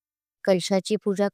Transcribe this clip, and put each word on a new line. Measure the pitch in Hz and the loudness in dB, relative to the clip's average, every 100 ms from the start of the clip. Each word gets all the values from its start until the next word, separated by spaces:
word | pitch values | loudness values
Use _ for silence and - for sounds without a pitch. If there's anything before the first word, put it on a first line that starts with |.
| _ _ _ _ | _ _ _ _
कलशाची | - 185 - 196 - 214 | 0 0 2 -2 0 -2
पूजा | 214 190 202 | -2 -2 -2